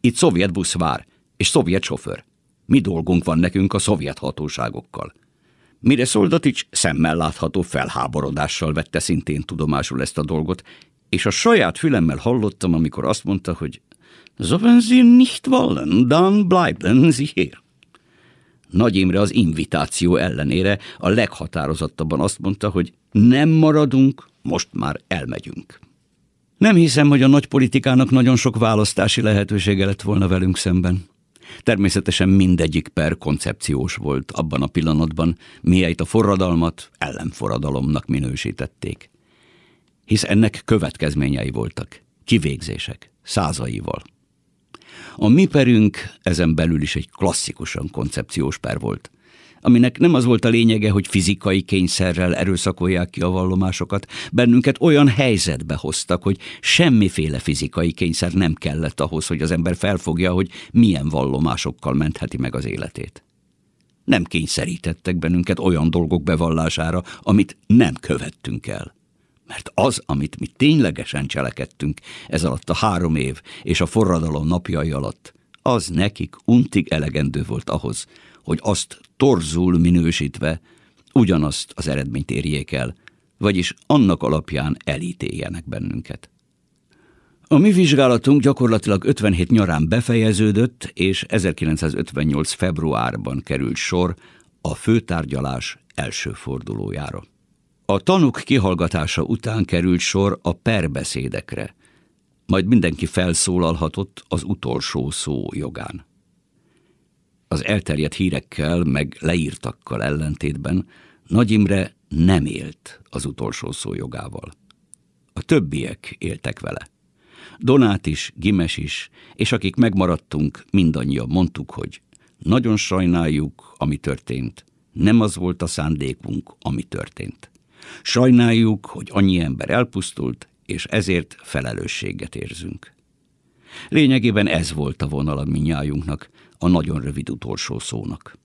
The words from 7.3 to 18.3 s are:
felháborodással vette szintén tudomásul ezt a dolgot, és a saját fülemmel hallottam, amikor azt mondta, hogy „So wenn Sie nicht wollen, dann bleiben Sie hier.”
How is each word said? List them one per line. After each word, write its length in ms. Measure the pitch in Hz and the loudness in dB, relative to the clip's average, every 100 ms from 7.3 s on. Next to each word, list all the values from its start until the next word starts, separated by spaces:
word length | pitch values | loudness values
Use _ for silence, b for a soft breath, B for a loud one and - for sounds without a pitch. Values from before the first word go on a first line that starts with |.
| - 76 98 | -4 -4 -4
felháborodással 1080 | 87 69 64 - 65 67 69 71 73 - 80 | -4 -4 -4 -4 -4 -4 -6 -4 -4 -4 -4
vette 260 | 76 80 80 | -4 -4 -6
szintén 440 | - 82 - 73 | -2 -4 -2 -6
tudomásul 580 | - - 76 69 67 64 | -6 -4 -2 -2 -2 -6
ezt 180 | 69 - | -6 -4
a 60 | |
dolgot, 380 | 76 80 78 92 - b b b _ | -4 -4 -4 -6 -10 b b b _
és 180 | - 214 | -2 -2
a 40 | |
saját 480 | 185 226 226 98 - | 0 4 4 2 0
fülemmel 380 | 160 123 82 69 | 0 2 0 0
hallottam, 580 | 117 123 107 - 92 | -2 0 -2 -2 0
amikor 300 | 80 82 - | 2 0 -2
azt 200 | 64 104 | -4 -4
mondta, 300 | - 95 - 85 | -4 -4 -4 -8
hogy 220 | 78 - _ b b b b _ | -8 -12 _ b b b b _
„So 180 | 85 151 | -2 2
wenn 240 | 226 240 | 6 6
Sie 220 | 220 247 | 6 6
nicht 440 | 240 240 254 - - | 10 8 6 2 0
wollen, 600 | 262 - 78 71 92 123 | 2 2 -2 0 2 4
dann 400 | 151 185 208 190 | 4 4 4 4
bleiben 640 | 185 160 82 87 123 160 | 4 2 0 2 6 6
Sie 160 | 131 147 | 4 0
hier.” 280 | - 76 - _ _ _ _ b b b | -2 -4 -4 _ _ _ _ b b b